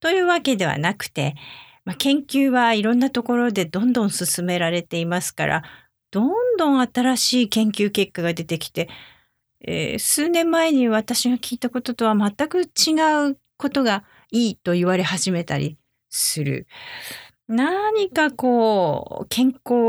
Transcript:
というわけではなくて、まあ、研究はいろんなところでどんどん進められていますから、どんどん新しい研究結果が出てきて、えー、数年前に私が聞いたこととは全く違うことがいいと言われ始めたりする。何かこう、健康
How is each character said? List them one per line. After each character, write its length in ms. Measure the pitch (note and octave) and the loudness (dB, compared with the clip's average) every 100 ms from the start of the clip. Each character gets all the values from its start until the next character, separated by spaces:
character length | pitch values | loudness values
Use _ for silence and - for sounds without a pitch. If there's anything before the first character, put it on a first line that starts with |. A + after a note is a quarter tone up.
と 100 | D#4+ | 0
い 80 | F#4+ | 2
う 80 | F4+ | 2
わ 140 | E4+ | 2
け 160 | C4+ G#3+ | 2 0
で 100 | E3 | 0
は 120 | C#3+ | 0
な 180 | E3 - | -2 -2
く 100 | - | -6
て、 300 | - C#3 C#3 - - - - | -4 -4 -4 -14 -20 -20 -16
ま 80 | - | -10
あ、 40 | - | -2
研 280 | C#4 C#4+ C#4 | 0 0 0
究 220 | C#4 C4+ | 0 2
は 240 | B3 A#3 | 2 2
い 80 | A3 | 2
ろ 100 | G#3+ | 2
ん 60 | A#3+ | 2
な 120 | C4+ | 2
と 120 | B3 | -2
こ 140 | A#3 A#3+ | -2 0
ろ 160 | A#3+ | 0
で 140 | G3 E3 | 0 -2
ど 160 | F#3 | 0
ん 100 | B3 | 0
ど 120 | B3 | 2
ん 60 | G3+ | 0
進 340 | - F3 - F3+ | -2 -4 -4 -2
め 120 | F3+ | 0
ら 140 | E3 | 0
れ 100 | F3 | -2
て 160 | E3+ E3+ | -4 -4
い 80 | E3+ | -2
ま 140 | F3+ | -2
す 120 | - | -4
か 140 | - D3 | -4 -2
ら、 160 | D#3 - - _ _ _ | -2 -4 -20 _ _ _
ど 140 | G3 | -2
ん 320 | B3+ G#4+ B4 G#4+ | 0 2 0 2
ど 160 | D#4 | 2
ん 80 | C4+ | 2
新 360 | B3 - B3+ B3 | 0 0 0 2
し 260 | - B3 | 2 2
い 40 | A3 | 2
研 200 | A3 A3 | 2 0
究 240 | G3+ G3+ | 2 0
結 180 | G#3 G3 | 0 -2
果 120 | - | -2
が 120 | E3+ | -4
出 80 | E3 | -4
て 160 | D#3+ E3 | -4 -6
き 100 | - | -6
て、 200 | - E3+ - - - _ _ _ _ | -6 -6 -8 -20 -20 _ _ _ _
え 340 | - E3 D#3 G#3+ | -8 -4 -4 -4
ー、 20 | |
数 300 | - - D#4+ | -2 0 0
年 240 | E4+ E4 | 0 2
前 180 | E4 E4 | 2 2
に 160 | C#4 A#3+ | 2 2
私 400 | A3 G#3+ B3 B3 | 0 0 -2 0
が 80 | B3 | -2
聞 200 | - B3 | -4 -6
い 20 | |
た 100 | B3 | -6
こ 120 | B3 | -6
と 120 | B3 | -6
と 120 | A#3 | -2
は 100 | A3+ | 0
全 340 | G#3 G3+ G#3 D#4 | 2 2 0 -2
く 120 | F4+ | -2
違 680 | F4 - - D#4 D#4 D4+ C#4+ | -2 0 0 2 2 2 0
う 40 | C#4 _ - | -4 _ -6
こ 140 | C#4+ | -4
と 120 | C#4+ | 0
が 220 | A#3+ G3+ - _ - | 0 0 -6 _ -4
い 200 | A3+ A3+ | -2 0
い 60 | - | -2
と 180 | - | -2
言 120 | F3 F3+ | 0 2
わ 100 | F#3 | 2
れ 60 | |
始 300 | D#3+ F#3 F#3+ | 0 -2 -2
め 100 | F3 | -2
た 160 | D#3+ C#3+ | -2 -4
り 180 | D3 D3+ _ _ - | -4 -8 _ _ -10
す 340 | - - D#3 | -4 -4 -2
る。 240 | C#3 B2+ - - - - - - - _ - | -4 -4 -8 -18 -18 -16 -14 -16 -18 _ -4
何 600 | A3+ D4 F#4+ G#4+ A4 F#4+ | 0 0 0 0 0 0
か 220 | E4 D4+ | 0 0
こ 920 | - B3+ A#3+ A3 G3+ E3 C#3 - - | 2 2 4 4 2 2 -2 -6 -10
う、 20 | - | -6
健 180 | - C4 | 0 2
康 260 | - - A#3+ | 0 0 2